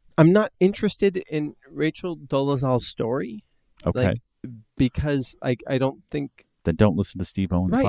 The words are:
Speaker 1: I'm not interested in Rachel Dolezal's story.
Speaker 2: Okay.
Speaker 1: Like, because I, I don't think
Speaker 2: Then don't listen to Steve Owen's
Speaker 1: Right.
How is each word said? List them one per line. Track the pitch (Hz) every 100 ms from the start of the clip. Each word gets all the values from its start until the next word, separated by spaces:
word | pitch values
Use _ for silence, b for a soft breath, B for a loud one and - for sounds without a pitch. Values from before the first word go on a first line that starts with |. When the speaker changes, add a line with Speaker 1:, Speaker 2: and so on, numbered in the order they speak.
| _ -
Speaker 1:
I'm | 160
not | 202 214 -
interested | 185 202 208 - 196 180 -
in | 151 151 - _
Rachel | 147 156 - 180 156
Dolezal's | 143 139 139 139 135 123 -
story. | - 113 131 233 214 _ _ _ _ -
Speaker 2:
Okay. | 123 101
Speaker 1:
Like, | 113 _ _ 131 117 - -
because | 127 - 151 143 123 -
I, | 131 123 -
I | 135
don't | 135 - _
think | 147 139 _ _ _
Speaker 2:
Then | - 80
don't | 107 82
listen | 98 92
to | 92
Steve | - 95
Owen's | 87 90
Speaker 1:
Right. | 240